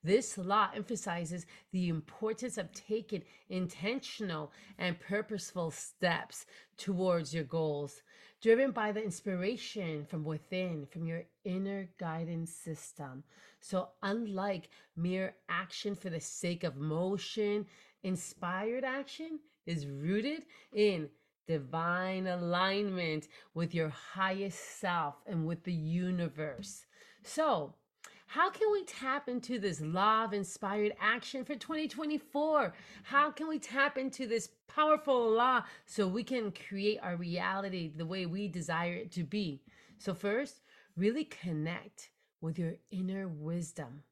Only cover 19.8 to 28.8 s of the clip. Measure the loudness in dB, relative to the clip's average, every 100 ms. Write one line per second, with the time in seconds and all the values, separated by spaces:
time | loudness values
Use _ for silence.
19.8 | -2 -2 2 2 2 -4 -8 -20 -6 4
20.8 | 4 4 -2 _ _ _ -2 -2 0 0
21.8 | 2 2 2 0 0 0 2 4 4 4
22.8 | 2 0 0 0 -4 -18 -10 -2 0 2
23.8 | 0 -2 -12 -2 0 0 -2 -6 -12 -4
24.8 | 0 2 0 -4 -4 0 0 -2 -2 -2
25.8 | 0 0 2 0 -2 -2 -6 -6 -10 -14
26.8 | -18 -20 -20 -20 -8 0 2 2 0 -10
27.8 | _ _ -20 -20 -8 2 4 4 4 4